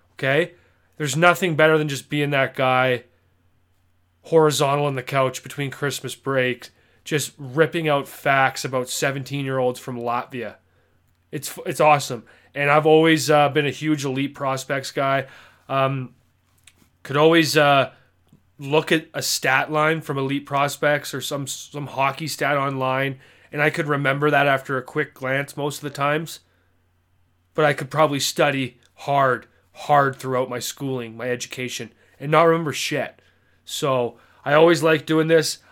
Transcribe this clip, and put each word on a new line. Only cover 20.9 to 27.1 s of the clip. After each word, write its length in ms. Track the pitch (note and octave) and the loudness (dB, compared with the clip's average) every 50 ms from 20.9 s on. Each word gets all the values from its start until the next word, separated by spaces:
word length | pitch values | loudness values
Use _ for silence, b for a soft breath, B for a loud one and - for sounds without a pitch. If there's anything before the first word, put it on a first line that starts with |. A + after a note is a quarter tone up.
| D3 C#3+ - - - | 0 0 -2 -8 -10
or 60 | C3 | -10
some, 260 | A2+ - D3 C#3+ C#3 | -8 -8 -8 -8 -8
some 400 | C3 - - - - - D3 D3 | -8 -10 -12 -14 -14 -12 -12 -12
hockey 400 | - - C3+ C3+ C#3 C3+ - D#3+ | -8 -4 -2 -2 -2 -2 -4 -8
stat 300 | C#3 - - D3 C#3 D3 | -8 -4 -2 0 0 0
online, 600 | C#3 C3+ C#3 C3+ C3 C3 C3 C3 C3 C#3 C#3 C3 C3 b b b b b b | 0 0 -2 -4 -2 -2 -2 0 0 -2 -4 -6 -8 b b b b b b
and 80 | - D3 | -4 0
I 120 | D3 D#3 | 0 0
could 160 | D3+ E3 D3 | 0 -2 -2
remember 420 | D3 C#3+ C#3 C#3+ C3+ C3+ C#3+ D3 D3+ | -2 -2 0 0 0 0 2 2 2
that 160 | D3 C#3 C#3+ | 4 4 4
after 320 | C#3+ C3+ C3+ - - C3+ | 4 2 0 -2 -4 -6
a 60 | B2+ B2 | -6 -6
quick 320 | - - D3+ C#3+ - _ | -6 -6 -6 -6 -6 _
glance 420 | - C3+ C3 C3+ C#3 C#3 C#3 - | -10 -6 -4 -4 -4 -6 -6 -8
most 200 | D3 C#3+ D3 C#3+ | -8 -6 -6 -6
of 40 | - | -8
the 80 | D3 C#3+ | -10 -12
times. 520 | - C#3+ C#3 C#3+ D3 D#3+ E3 - - - _ _ _ _ _ _ _ _ _ _ _ _ _ _ | -6 -4 -2 -2 -2 -2 -4 -8 -12 -18 _ _ _ _ _ _ _ _ _ _ _ _ _ _